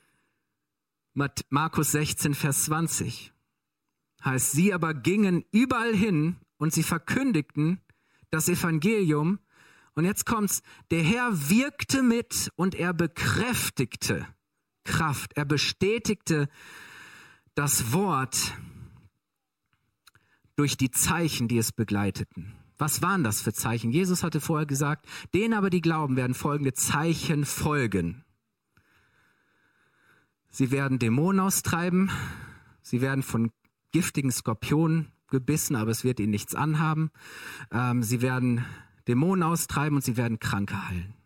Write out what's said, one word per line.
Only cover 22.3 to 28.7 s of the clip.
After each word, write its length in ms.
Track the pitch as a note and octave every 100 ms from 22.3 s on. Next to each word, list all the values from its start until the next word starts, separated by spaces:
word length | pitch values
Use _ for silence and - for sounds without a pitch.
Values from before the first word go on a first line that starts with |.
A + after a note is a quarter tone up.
| - F#2 - - -
Was 240 | D3 -
waren 220 | F3 G3
das 180 | A#2+ G2+
für 120 | -
Zeichen? 380 | - A#2 A#2 A#2
Jesus 320 | D3 F#3 F3+
hatte 160 | A#3 D3+
vorher 260 | - D3+ D3+
gesagt, 420 | C#3 D3 D3+ - - -
"Denen 200 | F3 A3+
aber, 160 | A3 G3
die 120 | F3
glauben, 340 | E3 D#3+ D3 C3
werden 180 | B2+
folgende 400 | B2+ D3 D3 C3+
Zeichen 720 | - - D3 E3 D#3+ - D3 C#3+
folgen." 760 | - D#3 D3 A#2 F#2+ E2+ A#2+ - _ _ _ _